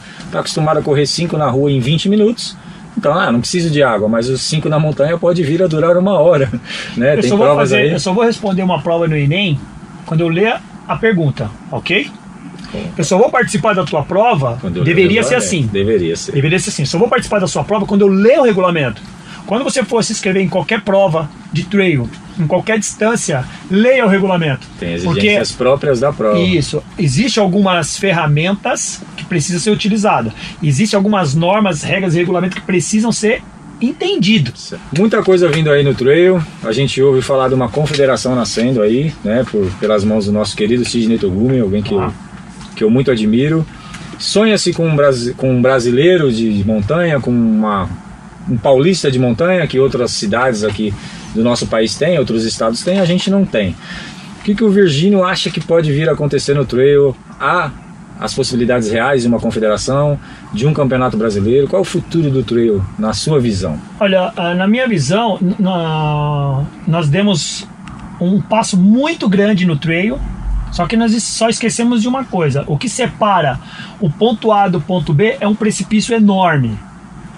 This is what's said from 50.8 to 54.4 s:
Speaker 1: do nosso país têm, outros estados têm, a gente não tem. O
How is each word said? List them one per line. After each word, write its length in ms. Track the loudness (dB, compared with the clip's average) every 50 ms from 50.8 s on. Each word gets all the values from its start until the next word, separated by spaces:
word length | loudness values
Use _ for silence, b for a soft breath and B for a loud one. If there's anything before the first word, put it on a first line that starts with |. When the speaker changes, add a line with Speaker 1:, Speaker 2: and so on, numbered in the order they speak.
| -4 -4 -4 B B B B B B B B
Speaker 1:
do 100 | 0 0
nosso 240 | 0 0 0 -2 -2
país 280 | 0 0 0 0 -2
têm, 220 | -2 0 0 2 0
outros 280 | 0 0 -2 -2 -2
estados 360 | -2 -2 -2 -2 -2 -2 -2 -2
têm, 160 | -2 0 2
a 60 | 2
gente 240 | 2 2 0 0 0
não 160 | 2 2 2
tem. 300 | 0 0 -2 -2 -2 -4 B B B B B B B B B B B B
O 40 | -8